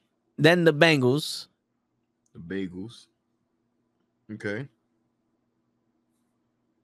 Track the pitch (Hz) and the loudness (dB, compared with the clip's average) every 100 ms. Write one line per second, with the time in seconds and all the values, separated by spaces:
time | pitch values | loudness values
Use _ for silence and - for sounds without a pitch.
0 | _ _ _ - 147 180 165 147 165 151 | _ _ _ 2 4 4 4 4 4 4
1 | 123 143 - - - _ _ _ _ _ | 2 0 -4 -12 -16 _ _ _ _ _
2 | _ _ _ - 85 95 95 90 107 - | _ _ _ -20 -12 -8 -8 -10 -16 -18
3 | _ _ _ _ _ _ _ _ _ _ | _ _ _ _ _ _ _ _ _ _
4 | _ _ - 107 107 104 139 _ _ _ | _ _ -18 -10 -8 -8 -12 _ _ _
5 | _ _ _ _ _ _ _ _ _ _ | _ _ _ _ _ _ _ _ _ _
6 | _ _ _ _ _ _ _ _ | _ _ _ _ _ _ _ _